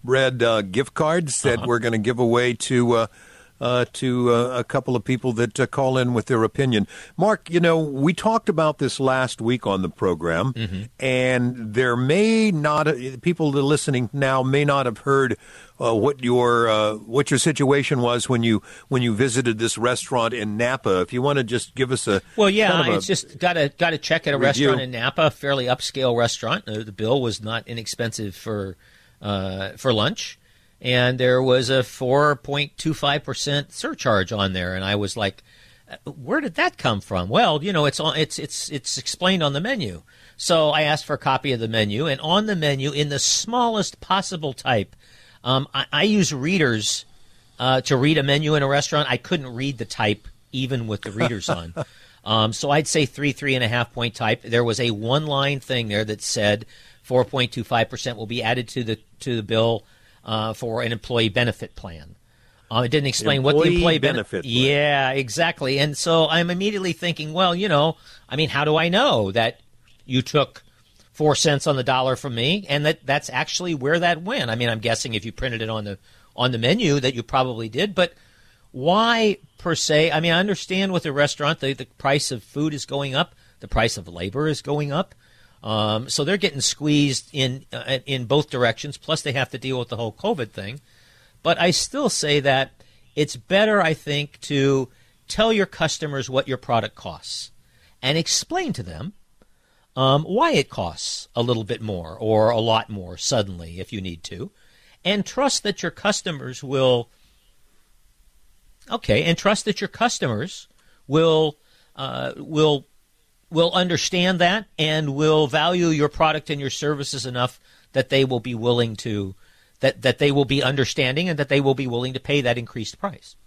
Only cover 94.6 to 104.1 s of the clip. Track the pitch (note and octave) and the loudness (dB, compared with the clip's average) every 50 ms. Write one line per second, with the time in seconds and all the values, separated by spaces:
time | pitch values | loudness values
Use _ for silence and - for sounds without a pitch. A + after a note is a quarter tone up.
94.6 | C3+ C#3 C#3 C3+ C3 - _ _ _ _ _ _ _ - - - A3 A3+ A3+ G#3 | 4 4 4 2 0 -4 _ _ _ _ _ _ _ -8 0 0 2 2 4 2
95.6 | F#3+ - - - E3+ D3+ - - D#3+ D3+ C#3 C3+ B2 C3 C3 C3 C3+ C3 C3 B2 | 0 -2 0 -2 -2 -2 -2 -4 -6 -6 -4 -6 -6 0 -2 -2 0 0 -6 -6
96.6 | - - A#2+ A#2 G#2 G#2+ _ - - F#2 D#2 - - - - - - - - - | -2 0 0 0 0 -2 _ -12 -14 -14 -14 -12 -14 -12 -12 -12 -12 -14 -18 -20
97.6 | _ _ _ _ _ _ _ _ - C3 D3 E3 D#3+ - - - - _ D#4+ F#4 | _ _ _ _ _ _ _ _ -2 0 0 0 0 0 -2 -2 -2 _ -4 -4
98.6 | F#4 C#4 F#3 - F#2+ F2 D#2+ D#2 A2+ F#3+ - - _ _ _ _ _ _ _ _ | -2 -4 -6 -6 -8 -10 -10 -10 -12 -12 -14 -16 _ _ _ _ _ _ _ _
99.6 | _ _ _ _ _ _ _ B2+ C3 C3+ C#3 D3 D#3+ D#3+ F#3 A#3 D#4+ E4+ C#4+ D#3+ | _ _ _ _ _ _ _ 0 2 4 4 2 0 0 0 2 2 4 2 0
100.6 | C3 - - - F#2+ E2+ - - - - - - - _ _ A#2 A#2+ B2 B2 A2+ | 0 -2 -6 -6 -6 -6 -6 -8 -8 -8 -8 -10 -12 _ _ -2 0 0 0 -2
101.6 | A2 F#2+ A#2+ - A2+ G#2+ G2 F2 E2 D#2+ F2 - A2+ G#2+ A2 G#2+ A2 A2+ A#2+ A2 | -2 -6 -6 -6 -6 -6 -6 -6 -8 -10 -10 -6 0 2 4 6 6 6 4 2
102.6 | A2 A2+ A2+ A2 - - G#2+ G2 F2+ F2 F#2 - - - C#3 A2+ G#2 F#2+ F#2 E2+ | 2 4 2 2 0 -2 -10 -10 -10 -12 -12 -6 -4 0 0 0 0 -2 -6 -12
103.6 | E2+ E2 E2+ F#2 F#2 - A2+ G2+ F#2+ F2+ | -12 -14 -12 -12 -12 -10 -10 -8 -8 -8